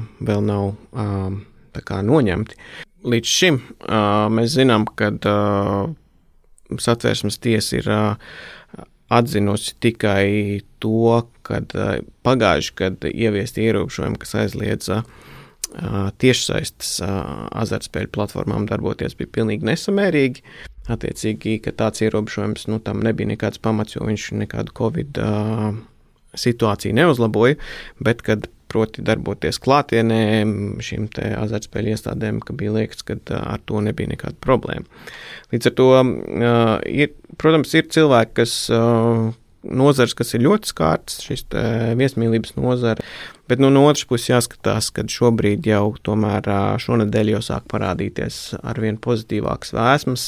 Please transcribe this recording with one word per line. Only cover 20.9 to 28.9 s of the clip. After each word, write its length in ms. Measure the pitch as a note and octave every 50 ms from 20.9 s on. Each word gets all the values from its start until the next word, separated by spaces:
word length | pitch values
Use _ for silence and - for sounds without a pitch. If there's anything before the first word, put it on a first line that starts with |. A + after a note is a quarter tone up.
Attiecīgi, 720 | A#2 A2+ - - - - - A2 G#2+ - - A2 A2 G#2
ka 120 | - G2+ G2 -
tāds 240 | G#2+ A2 - -
ierobežojums, 640 | A2 G#2+ - G#2+ G#2+ - - - G2+ G#2 G#2 - -
nu, 140 | G2+ G#2+ A2
tam 220 | - G#2 G#2+ G#2 G#2+
nebija 260 | A2+ A2 G#2+ G#2+ G#2+
nekāds 300 | G#2+ G#2+ - G#2 - -
pamats, 320 | - A2+ A2 G#2 G#2+ - -
jo 140 | - A#2 A2
viņš 240 | G#2+ G#2 - - G#2
nekādu 400 | G#2+ G#2+ G#2+ - A2 A2 - -
covid, 460 | - A#2 A2+ D#3 E3+ E3 C#3+ C#3 -
ā, 480 | A2 G#2+ G#2 G#2 G#2 G#2+ A2 A2 G#2+ G#2+ G#2 A2 - - _ _ _ _ _ _ _ _ -
situāciju 600 | - - B2 A#2 - A#2 G#2+ G2+ - - G#2+ G#2
neuzlaboja, 640 | A#2 E3+ F3 C#3 A#2+ A#2 A2 G#2+ G#2+ A2+ B2+ D3+ - - - - - - - - -
bet 260 | A#2 - A#2 - -
kad, 240 | - A2 G#2 - - - _ _
proti, 360 | - - A2 A2 A2